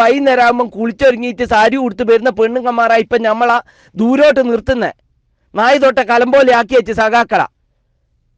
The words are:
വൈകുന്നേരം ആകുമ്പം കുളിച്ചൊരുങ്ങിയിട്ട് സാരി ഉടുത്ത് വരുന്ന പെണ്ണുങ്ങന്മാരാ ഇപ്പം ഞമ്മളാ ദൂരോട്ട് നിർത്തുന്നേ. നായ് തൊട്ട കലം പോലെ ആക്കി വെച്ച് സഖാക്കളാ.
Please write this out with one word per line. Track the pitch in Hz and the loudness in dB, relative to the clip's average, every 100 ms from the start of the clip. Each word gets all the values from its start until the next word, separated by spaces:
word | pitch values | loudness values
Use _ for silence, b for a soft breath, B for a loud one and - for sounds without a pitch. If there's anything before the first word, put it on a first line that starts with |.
വൈകുന്നേരം | 226 277 277 247 | 2 2 0 2
ആകുമ്പം | 240 240 240 | 2 0 -4
കുളിച്ചൊരുങ്ങിയിട്ട് | 190 233 208 277 233 247 208 247 | -6 -8 0 0 0 -6 -6 -2
സാരി | 220 220 269 | 0 0 0
ഉടുത്ത് | 254 190 226 | -4 -4 0
വരുന്ന | 226 247 | 0 0
പെണ്ണുങ്ങന്മാരാ | 202 220 247 247 233 226 226 | -2 -2 -2 -4 -2 0 0
ഇപ്പം | - 233 226 | 0 -2 -2
ഞമ്മളാ | 220 240 240 - b b - | -2 0 -2 -4 b b -6
ദൂരോട്ട് | 226 269 294 269 247 | -2 2 2 2 0
നിർത്തുന്നേ. | 226 233 254 175 - _ _ _ _ _ 202 | -2 -2 -4 -4 -8 _ _ _ _ _ -2
നായ് | 233 285 | 0 2
തൊട്ട | 269 254 | 2 0
കലം | 220 233 247 | 0 0 2
പോലെ | 269 262 233 | 2 4 2
ആക്കി | 220 254 | 2 0
വെച്ച് | 202 | 0
സഖാക്കളാ. | 220 220 233 226 190 135 - _ _ _ _ _ _ _ | -2 0 0 0 -2 -4 -8 _ _ _ _ _ _ _